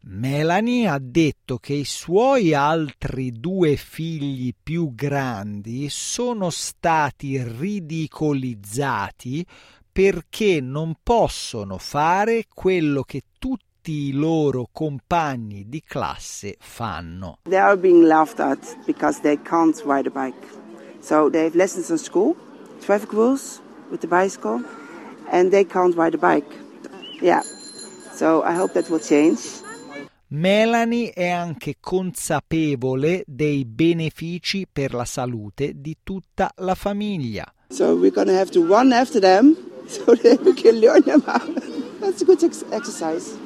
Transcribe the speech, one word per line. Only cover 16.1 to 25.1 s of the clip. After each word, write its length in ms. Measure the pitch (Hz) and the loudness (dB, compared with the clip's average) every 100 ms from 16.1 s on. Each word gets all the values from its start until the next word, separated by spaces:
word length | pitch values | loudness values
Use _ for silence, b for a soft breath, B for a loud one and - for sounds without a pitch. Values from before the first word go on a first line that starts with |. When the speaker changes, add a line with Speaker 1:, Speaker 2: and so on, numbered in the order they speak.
| - - - 101 - | -6 -14 -14 -14 -14
Speaker 1:
fanno. 800 | - - 117 82 85 90 92 - | -20 -10 -8 -8 -10 -12 -14 -14
Speaker 2:
They 140 | - 190 | -2 2
are 200 | 196 196 | 4 4
being 260 | 185 175 | 6 8
laughed 360 | 165 156 151 - | 8 6 4 0
at 360 | 143 139 - - | -2 -4 -8 -12
because 380 | - 151 151 147 | -8 -2 -2 0
they 180 | 151 147 | -2 -2
can't 420 | - 170 160 151 143 | -2 2 2 0 -2
ride 220 | 139 127 | -2 -2
a 40 | |
bike. 340 | 127 131 - - - - B B B | -6 -8 -10 -20 -20 -20 B B B
So 300 | - 151 151 | 0 2 4
they 160 | 160 160 | 2 0
have 100 | 165 | 2
lessons 320 | 190 190 165 | 0 -2 -6
in 80 | 165 | -6
school, 400 | - 170 233 339 - - - - | -2 0 0 -2 -10 -20 -20 -12
traffic 260 | - 202 208 | -2 -2 0
rules 500 | 214 233 269 - - - - - | 0 2 0 -6 -18 -20 -20 -12
with 100 | 175 | -10
the 60 | 165 | -2
bicycle, 560 | 175 190 - 214 233 - B B B B | 0 0 -4 -6 -6 -8 B B B B